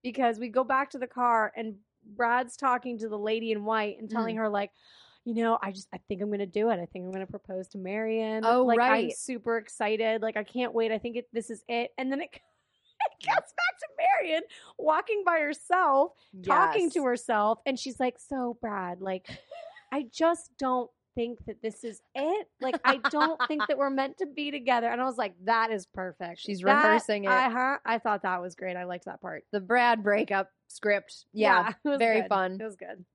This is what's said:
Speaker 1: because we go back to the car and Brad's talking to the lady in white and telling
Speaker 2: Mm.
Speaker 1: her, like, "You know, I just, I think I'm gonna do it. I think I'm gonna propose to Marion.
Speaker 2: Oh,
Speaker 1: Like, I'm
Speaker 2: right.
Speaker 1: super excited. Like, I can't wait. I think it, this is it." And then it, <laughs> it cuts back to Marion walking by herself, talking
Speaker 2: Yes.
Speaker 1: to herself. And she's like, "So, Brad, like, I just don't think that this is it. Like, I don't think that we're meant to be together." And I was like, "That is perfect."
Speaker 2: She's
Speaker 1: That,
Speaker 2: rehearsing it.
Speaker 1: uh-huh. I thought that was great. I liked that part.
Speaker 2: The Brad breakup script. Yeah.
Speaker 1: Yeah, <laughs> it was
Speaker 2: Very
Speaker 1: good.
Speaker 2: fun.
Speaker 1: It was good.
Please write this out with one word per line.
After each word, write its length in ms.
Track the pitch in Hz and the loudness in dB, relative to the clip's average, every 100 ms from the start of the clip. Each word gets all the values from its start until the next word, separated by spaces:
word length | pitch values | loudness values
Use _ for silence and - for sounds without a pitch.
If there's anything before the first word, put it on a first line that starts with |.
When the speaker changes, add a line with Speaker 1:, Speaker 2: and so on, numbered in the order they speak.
Speaker 1:
because 360 | 247 233 240 220 | -6 0 0 0
we 100 | 240 | -2
go 160 | 226 | -2
back 260 | 262 262 277 | 0 0 -2
to 80 | 262 | -6
the 80 | 247 | -8
car 460 | 247 247 226 214 - | -2 2 4 2 -4
and 200 | 220 202 _ _ | -10 -10 _ _
Brad's 520 | - 208 233 247 247 - | -20 -2 0 2 -2 -2
talking 420 | 269 247 247 233 | 0 0 -2 -8
to 100 | 220 | -6
the 100 | 208 | -4
lady 340 | 214 226 226 | -2 -2 -2
in 120 | 214 | -2
white 340 | 208 220 208 - | 0 0 -2 -6
and 100 | 214 | -4
telling 280 | 226 226 220 | -2 -2 -2
Speaker 2:
Mm. 20 | |
Speaker 1:
her, 100 | 214 | -2
like, 240 | 202 202 _ _ - - _ | -2 -4 _ _ -20 -20 _
"You 100 | - | -6
know, 240 | 226 226 226 | 0 2 2
I 120 | 196 | -2
just, 160 | 190 - | -10 -14
I 60 | 180 _ | -18 _
think 140 | 190 | -6
I'm 80 | 208 | -4
gonna 160 | 202 196 | -4 -4
do 240 | 202 226 | 0 0
it. 100 | 190 | 0
I 60 | 170 | -4
think 180 | 185 | -10
I'm 80 | 180 | -10
gonna 140 | 190 190 | -8 -8
propose 420 | 202 - 185 185 | -12 -10 -10 -10
to 100 | 202 | -10
Marion. 680 | 185 208 220 226 220 220 226 | -6 -4 -2 -2 -2 0 2
Speaker 2:
Oh, 180 | 247 | 4
Speaker 1:
Like, 160 | 254 233 | 6 4
I'm 80 | 247 | 4
Speaker 2:
right. 220 | 220 226 - | 4 0 -6
Speaker 1:
super 420 | - 240 233 226 | -8 -6 -4 -4
excited. 640 | 214 - 208 214 226 220 | -6 -4 -2 0 0 0
Like, 140 | 220 214 | -2 -4
I 60 | |
can't 280 | 208 247 247 | -6 -4 -2
wait. 180 | 226 226 | 0 0
I 80 | 220 | 0
think 180 | 240 233 | -4 -8
it, 120 | 240 | -6
this 180 | 226 220 | -8 -6
is 120 | 214 - | -12 -4
it." 240 | 233 240 - | -4 -4 -4
And 120 | 262 | -4
then 120 | 277 | -4
it, 80 | 330 | -6
<laughs> 20 | |
it 920 | - _ _ _ _ _ _ - _ 679 | -14 _ _ _ _ _ _ -4 _ 0
cuts 240 | 932 - | 0 -2
back 260 | - 698 719 | -2 -2 -4
to 80 | 640 539 | -14 -2
Marion 440 | 679 740 359 320 427 - - - | 2 2 0 -2 -4 -18 -20 -4
walking 440 | 311 311 - 415 359 | 0 0 0 0 2
by 140 | 330 | 2
herself, 720 | 294 294 - 359 339 269 339 _ _ 190 | 0 -4 0 2 4 4 2 _ _ -12
talking 420 | 185 294 381 392 | 2 4 6 4
Speaker 2:
Yes. 80 | 349 | 2
Speaker 1:
to 100 | 339 | 0
herself. 540 | 262 240 - 214 208 226 - | 0 -2 0 2 2 2 -2
And 120 | 262 | -4
she's 220 | 269 240 | -8 -2
like, 180 | 254 247 | -2 -2
"So, 380 | - 269 240 233 | -8 -4 -4 -6
Brad, 400 | 226 202 180 175 | -6 -4 -6 -6
like, 260 | 190 185 - - _ 679 640 - _ | -6 -6 -8 -16 _ -16 -16 -20 _
I 120 | 277 240 | -6 -6
just 460 | - 330 330 - - | 2 2 2 -6 -6
don't 340 | 262 254 240 _ _ | 0 0 -2 _ _
think 300 | - 233 233 - | -6 -4 -6 -12
that 140 | 214 | -8
this 200 | 220 214 | -8 -8
is 180 | 233 196 _ | -12 -12 _
it. 340 | 262 302 415 - _ | -4 -2 -2 -4 _
Like, 180 | 254 277 | -4 2
I 140 | 254 269 269 | 2 4 2
don't 300 | 294 285 320 240 | 2 2 2 -2
think 180 | 247 214 | 0 0
that 100 | 269 | 2
we're 140 | 277 | 2
meant 280 | 269 269 - | 0 -2 -4
to 80 | 285 | -8
be 240 | 277 294 | -6 -6
together." 380 | 285 240 240 233 | -4 0 2 2
And 100 | 240 | 0
I 40 | |
was 140 | 254 233 | -2 -2
like, 160 | 208 175 | -6 -4
"That 260 | 185 226 226 | 0 2 2
is 140 | 214 | -2
perfect." 560 | 175 - 185 - 175 170 | -6 -8 -8 -8 -10 -10
Speaker 2:
She's 200 | - 196 | -6 0
Speaker 1:
That, 240 | 185 277 | 4 6
Speaker 2:
rehearsing 400 | 311 311 - 208 | 6 4 2 -2
it. 40 | 196 | 4
Speaker 1:
uh-huh. 500 | 254 262 240 254 285 | 4 4 2 0 -2
I 140 | - 226 | -2 -2
thought 240 | 220 202 | 0 -2
that 180 | 190 180 | -2 -4
was 140 | 180 | -6
great. 220 | 175 185 180 | -8 -8 -6
I 80 | |
liked 200 | 180 180 | -6 -8
that 160 | - - | -10 -12
part. 240 | 180 160 _ | -10 -10 _
Speaker 2:
The 80 | 208 | -6
Brad 420 | 185 247 240 226 | 2 4 4 4
breakup 480 | 208 202 - 196 196 _ _ | 4 2 2 -2 -2 _ _
script. 580 | - 208 202 - - _ | -4 0 0 -2 -20 _
Yeah. 320 | 214 214 185 208 | 2 6 6 4
Speaker 1:
Yeah, 60 | - | -2
<laughs> 60 | |
it 40 | 294 | -2
was 100 | 277 | 2
Speaker 2:
Very 220 | 233 220 | 4 4
Speaker 1:
good. 60 | 190 | 2
Speaker 2:
fun. 300 | 196 185 190 | 0 0 -4
Speaker 1:
It 40 | |
was 120 | 220 190 | -10 -12
good. 280 | 180 196 175 | -16 -16 -18